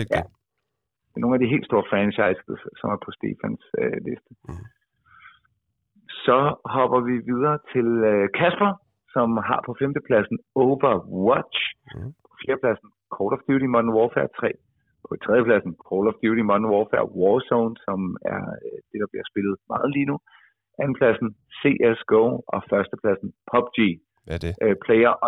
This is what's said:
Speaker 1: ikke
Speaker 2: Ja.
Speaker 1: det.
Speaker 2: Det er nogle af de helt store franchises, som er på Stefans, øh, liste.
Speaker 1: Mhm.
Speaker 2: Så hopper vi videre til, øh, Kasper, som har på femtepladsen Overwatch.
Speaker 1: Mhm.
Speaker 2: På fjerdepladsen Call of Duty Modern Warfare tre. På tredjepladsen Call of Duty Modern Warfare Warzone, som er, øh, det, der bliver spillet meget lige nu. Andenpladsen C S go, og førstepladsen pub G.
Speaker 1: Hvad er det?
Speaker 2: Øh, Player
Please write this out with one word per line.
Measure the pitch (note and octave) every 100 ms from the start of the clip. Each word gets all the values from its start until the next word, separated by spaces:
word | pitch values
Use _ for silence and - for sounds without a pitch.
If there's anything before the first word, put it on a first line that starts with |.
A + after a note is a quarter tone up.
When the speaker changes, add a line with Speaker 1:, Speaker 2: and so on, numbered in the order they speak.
Speaker 1:
ikke | A2+ -
Speaker 2:
Ja. |
Speaker 1:
det. | F2+ _ _ _ _ _ _ _ _
Speaker 2:
Det | -
er |
nogle | A#2+ B2+
af |
de | B2
helt | C#3+ -
store | A2 F#2+
franchises, | G2+ G#2 G#2 G#2 - - - - -
som | G#2+
er | G#2
på | - -
Stefans, | G#1 - - - _ -
øh, | B1+ - -
liste. | B2 _ - -
Speaker 1:
Mhm. | F2 G#2 _ _ _ _ _ - _ _ _ _ _ _ _ - - -
Speaker 2:
Så | B2+ D3 - - B2+
hopper | B2+ B2 A#2+
vi | B2 A2+
videre | B2 D3 D3+ -
til, | B2+ A#2 A#2 A2
øh, | G#2 G2 -
Kasper, | E3+ - G#3 - _ _ _
som | - A#2 A2+ G2+
har | B2 -
på | A#2+
femtepladsen | C#3 D3+ - A#2 G2+ A2+ _ -
Overwatch. | C3 C3+ C#3 G2+ - F#2 G2 D3+ - - - - -
Speaker 1:
Mhm. | - B2+ D#3 _
Speaker 2:
På | -
fjerdepladsen | - C3 B2+ G#2+ - _ -
Call | - G2+ C3
of | -
Duty | C3+ C3+
Modern | A#2+ A#2 A2
Warfare | A#2 - C#3 -
tre. | A#2 - _ _ _ _ -
På | -
tredjepladsen | - A2+ A#2 G#2 F#2 E2 -
Call | F#2+ G#2
of | G#2+
Duty | A2+ A2+ G#2+
Modern | G2+ A2
Warfare | G2+ G#2+ - - F2+
Warzone, | F#2 A#2+ - A#2+ A2+ A#2 -
som | F#2+ F#2 - -
er, | - - -
øh, | - - -
det, | G#2+
der | G#2
bliver | G2+ -
spillet | - G2+ F#2+ -
meget | A2+ C#3+ C#3+
lige | C#3
nu. | C#3+ _ _ _ _ _ -
Andenpladsen | C#3 B2+ C3 A2 A#2 G#2 _ -
C | C#3+ C3+ A#2+ A2+
S | -
go, | A2 A#2 - -
og | G2+ -
førstepladsen | G2+ G2 - G#2+ F#2+ G2+ - -
pub | A#2+ - -
G. | G#2+ E2 _ _
Speaker 1:
Hvad | -
er | E2+ E2+
det? | F2+
Speaker 2:
Øh, | A2 G2
Player | - A#2 A#2 -